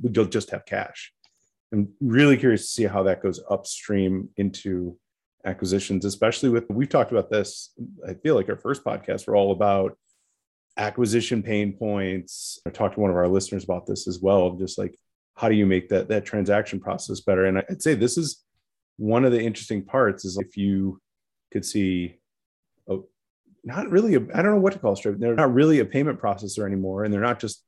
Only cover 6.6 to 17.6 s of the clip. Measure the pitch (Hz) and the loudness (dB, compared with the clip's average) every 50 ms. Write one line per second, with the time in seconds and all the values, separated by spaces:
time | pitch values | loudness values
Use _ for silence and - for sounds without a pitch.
6.6 | 117 - 101 117 139 - - 156 180 - 123 107 - - 107 104 98 - - - | 0 -2 -2 -2 -2 2 2 2 2 2 0 -2 0 0 0 -2 -2 -2 -8 -14
7.6 | - - _ - 120 - - - - 95 92 - - 156 147 110 95 - - - | -18 -20 _ -16 -16 -16 -16 -16 -14 -14 -14 -6 0 2 2 2 2 -2 -6 -6
8.6 | - 127 139 139 - 107 107 101 - - 98 101 - - 110 101 98 98 98 90 | -4 -6 -6 -4 -4 -6 -6 -6 -6 -6 -6 -6 -4 2 2 4 4 4 2 2
9.6 | 104 101 98 98 95 92 - - _ _ _ _ _ _ _ _ _ _ _ _ | 4 4 4 2 2 -2 -4 -8 _ _ _ _ _ _ _ _ _ _ _ _
10.6 | _ _ _ - 104 107 107 123 120 104 110 117 113 - 123 110 92 117 107 104 | _ _ _ -6 -6 -4 0 0 0 2 2 0 0 0 -2 -4 -2 -2 -2 0
11.6 | 104 101 98 - 113 107 104 101 98 92 92 92 87 - - - - - - - | 0 -2 -4 -4 -4 -2 -2 -2 -2 -2 -4 -4 -6 -10 -14 -14 -14 -14 -14 -12
12.6 | _ - - - 107 101 - 110 104 95 87 87 90 90 95 98 95 - 104 95 | _ -12 -4 -2 -2 -2 0 0 0 2 2 2 2 2 2 0 0 -2 -6 -6
13.6 | - - - 90 - - 98 - - 101 92 90 95 95 101 95 90 90 90 90 | -4 -4 -6 -6 -4 -6 -8 -6 -6 -8 -6 -2 2 4 4 4 4 2 0 -4
14.6 | 95 90 - - 98 87 - _ _ _ _ _ _ _ _ - 208 - 110 104 | -8 -8 -6 -6 -8 -8 -10 _ _ _ _ _ _ _ _ -2 0 2 4 4
15.6 | 101 95 92 90 - - 101 92 - - 110 104 98 - - 104 95 98 101 104 | 4 4 4 2 2 0 0 0 0 0 -2 -2 -2 -2 -4 -2 0 2 2 2
16.6 | 101 - - 95 - 98 95 92 - - 95 - - - 95 92 95 95 95 95 | 0 -2 -8 -8 -6 -6 -8 -8 -8 -10 -10 -4 -2 0 2 4 4 2 2 0